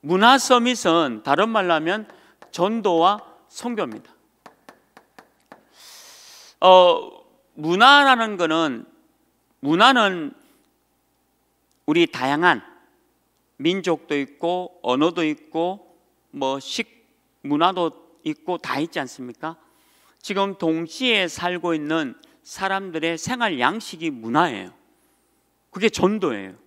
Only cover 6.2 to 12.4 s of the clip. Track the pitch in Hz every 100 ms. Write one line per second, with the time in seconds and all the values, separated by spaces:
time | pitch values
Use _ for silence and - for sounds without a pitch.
6.2 | - - - _ 185 185 180 170 - -
7.2 | _ _ _ - 156 185 247 285 277 240
8.2 | 226 196 165 160 156 117 - _ _ _
9.2 | _ _ _ _ 139 170 233 254 202 180
10.2 | 147 - _ _ _ _ _ _ _ _
11.2 | _ _ _ _ _ _ - 160 170 -
12.2 | 131 147